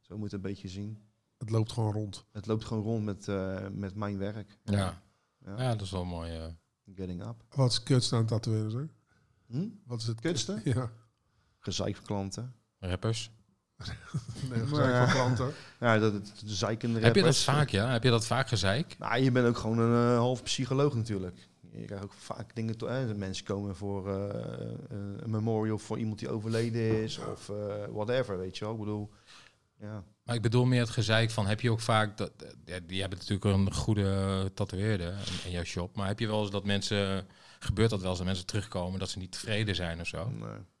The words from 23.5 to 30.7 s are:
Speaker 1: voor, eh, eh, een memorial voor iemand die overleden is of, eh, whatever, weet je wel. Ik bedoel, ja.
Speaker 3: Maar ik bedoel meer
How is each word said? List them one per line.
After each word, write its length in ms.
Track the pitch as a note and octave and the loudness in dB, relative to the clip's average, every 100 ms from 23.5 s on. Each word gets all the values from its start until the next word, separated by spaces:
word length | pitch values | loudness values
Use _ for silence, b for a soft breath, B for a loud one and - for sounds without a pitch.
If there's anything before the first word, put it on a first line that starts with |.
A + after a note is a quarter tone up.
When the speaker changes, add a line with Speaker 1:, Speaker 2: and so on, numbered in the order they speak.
| G2+ G2+ F#2 | -4 -4 -6
Speaker 1:
voor, 320 | G2+ G2 F#2+ | -4 -4 -4
eh, 520 | F#2+ G2+ G#2 - A#1 | -4 -2 -6 -6 -8
eh, 80 | A#2 A#2 - G#2 G2+ G2+ | -8 -10 -10 -10 -8 -8
een 140 | A2+ | -4
memorial 480 | A2 A2 A2 A2 G#2+ | -2 2 2 0 -2
voor 200 | - A2+ | -4 -4
iemand 200 | A2 G#2+ | -4 -4
die 100 | - | -4
overleden 720 | A2+ G#2+ A2+ A#2 A#2 A2+ A2 | -4 -2 -2 0 0 2 2
is 160 | A2 - | 0 -6
of, 300 | A2+ G#2 - | -8 -10 -8
eh, 360 | G#2 G#2 G#2 G#2 | -6 -6 -6 -6
whatever, 480 | G#2+ G#2 B2 A2 F#2+ | -4 0 0 0 -2
weet 200 | F#2 - | -4 -6
je 60 | |
wel. 100 | G#2 | -6
Ik 60 | A2+ | -4
bedoel, 300 | G#2 G#2 G#2 B B B B B _ _ | -4 -4 -6 B B B B B _ _
ja. 260 | G#2 G#2+ F2+ _ | -12 -12 -14 _
Speaker 3:
Maar 100 | - | -6
ik 80 | A#2+ | -2
bedoel 220 | A2 B2 | 2 4
meer 160 | B2 | 6